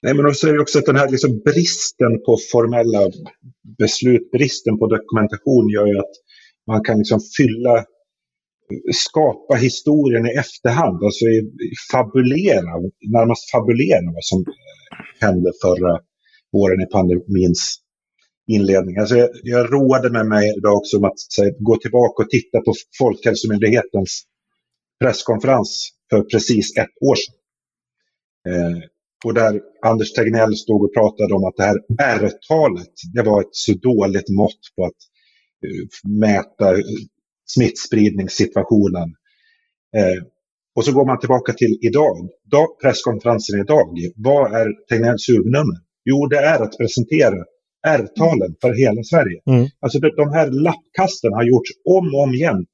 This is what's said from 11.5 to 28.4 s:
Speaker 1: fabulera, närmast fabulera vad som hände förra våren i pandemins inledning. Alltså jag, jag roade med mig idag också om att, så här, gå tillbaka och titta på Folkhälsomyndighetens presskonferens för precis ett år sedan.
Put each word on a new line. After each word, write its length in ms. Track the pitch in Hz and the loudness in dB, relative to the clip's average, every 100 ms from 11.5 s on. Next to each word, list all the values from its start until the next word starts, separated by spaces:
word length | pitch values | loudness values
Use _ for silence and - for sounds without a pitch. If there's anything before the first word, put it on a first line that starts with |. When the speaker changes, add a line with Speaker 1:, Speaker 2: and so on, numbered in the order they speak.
| - - - - | -10 -12 -12 -4
Speaker 1:
fabulera, 800 | 127 117 131 123 143 196 107 85 85 90 _ 104 113 | -2 0 0 2 0 2 0 0 -8 -8 _ -2 0
närmast 320 | 117 131 - | 2 0 -2
fabulera 640 | 127 110 117 123 92 87 | -4 0 0 2 0 0
vad 100 | 82 | -8
som 200 | - 95 87 - - - _ - - - | -4 -4 -4 -12 -20 -20 _ -20 -20 -4
hände 300 | 107 92 87 87 | -2 0 -2 0
förra 380 | 95 90 90 82 _ _ _ _ _ | 0 0 0 -2 _ _ _ _ _
våren 280 | 98 98 92 | 0 2 0
i 60 | 90 | 0
pandemins 920 | 101 90 90 87 98 90 87 - - _ _ _ _ _ _ - | 0 0 0 -2 0 2 0 -4 -10 _ _ _ _ _ _ -4
inledning. 520 | 110 98 95 92 90 | 0 2 2 0 -4
Alltså 180 | 107 120 | 0 2
jag, 120 | 120 - | 2 0
jag 300 | - 120 120 | -4 -2 0
roade 380 | 139 131 131 127 | 2 2 2 0
med 160 | 117 110 | -2 0
mig 280 | 107 104 101 | 2 0 0
idag 180 | 104 101 | 2 0
också 200 | 104 101 | 0 0
om 80 | |
att, 140 | 95 - | 0 -2
så 240 | - - | -10 0
här, 100 | 101 98 | 0 0
gå 180 | 104 110 | 0 0
tillbaka 460 | 117 123 120 - | 2 2 2 0
och 80 | 110 | -2
titta 300 | 117 - 113 | -2 -2 -2
på 120 | 113 107 - - | -2 -4 -8 -2
Folkhälsomyndighetens 1200 | 127 101 120 101 110 104 107 117 101 101 95 - - _ _ _ _ _ _ _ | -2 0 -2 -2 -2 0 2 0 0 -4 -4 -8 -14 _ _ _ _ _ _ _
presskonferens 920 | 127 110 - 110 120 131 101 - - _ _ | -2 -2 -4 -2 0 0 0 -8 -12 _ _
för 120 | 110 | -2
precis 540 | 101 175 - 117 - - | 0 -2 0 0 0 -4
ett 180 | 95 _ | -6 _
år 140 | 139 | 0
sedan. 240 | 127 - _ _ _ _ _ _ _ _ _ _ _ | 0 -2 _ _ _ _ _ _ _ _ _ _ _